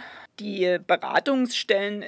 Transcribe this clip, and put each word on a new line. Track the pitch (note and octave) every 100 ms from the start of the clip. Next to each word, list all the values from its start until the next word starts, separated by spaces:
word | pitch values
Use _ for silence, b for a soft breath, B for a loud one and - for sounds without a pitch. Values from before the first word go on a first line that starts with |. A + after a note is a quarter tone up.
| B B B -
Die | G#3 G3 F3+ F3+
Beratungsstellen | - F3+ - F3 - C4+ B3 - - G3+ G3+ G#3